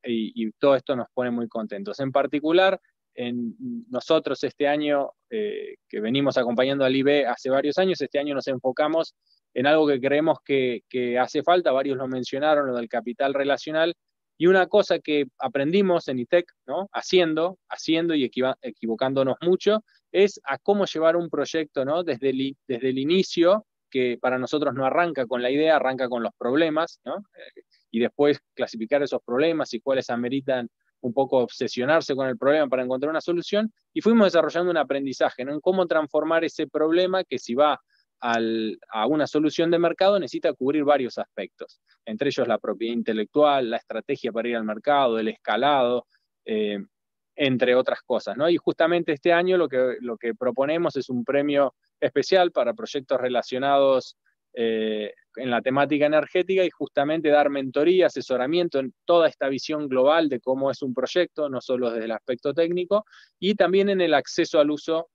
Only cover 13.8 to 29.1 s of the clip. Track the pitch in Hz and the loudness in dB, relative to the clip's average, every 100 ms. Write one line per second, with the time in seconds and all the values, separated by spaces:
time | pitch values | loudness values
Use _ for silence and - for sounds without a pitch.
13.8 | 165 165 _ _ _ _ 165 190 180 208 | -2 -2 _ _ _ _ 4 4 4 4
14.8 | 190 165 - 147 135 _ 131 139 139 190 | 4 -2 0 0 -2 _ -4 -2 2 2
15.8 | 190 170 - 127 120 175 175 _ - 156 | 4 2 0 -6 2 2 0 _ -8 -8
16.8 | 202 120 - 185 165 156 170 190 _ 107 | -6 -8 2 2 4 0 -2 -6 _ -10
17.8 | - 160 170 156 120 123 127 127 127 - | -2 0 2 0 -2 -2 -2 -4 -10 -8
18.8 | 113 110 131 135 135 123 170 185 202 220 | -6 -2 0 0 0 0 0 2 2 0
19.8 | _ _ _ 175 196 - - 135 - 202 | _ _ _ 2 2 0 -8 -4 0 0
20.8 | 190 160 160 170 170 147 131 165 156 - | 0 2 2 2 -2 -4 -2 -4 -4 -4
21.8 | 135 160 170 123 135 131 139 139 - 120 | -2 -2 -2 -2 0 0 -4 -6 -8 -2
22.8 | 131 131 139 185 180 - 170 214 - _ | -2 -2 2 2 2 2 4 4 0 _
23.8 | _ 131 123 117 127 127 123 151 147 127 | _ -2 -2 0 -2 -2 -2 -2 -2 -2
24.8 | 131 127 175 139 117 123 123 143 160 151 | 0 2 0 -2 -4 -2 0 2 4 4
25.8 | 131 131 127 120 110 _ 120 143 165 156 | 2 -2 -4 -2 -4 _ -2 2 2 0
26.8 | 170 - 127 175 208 - 101 - _ _ | -4 -8 -10 -10 -12 -20 -20 -20 _ _
27.8 | _ 113 117 - 143 135 _ - 120 113 | _ -2 -2 2 2 2 _ -8 -8 -6
28.8 | 110 143 139 | -2 0 0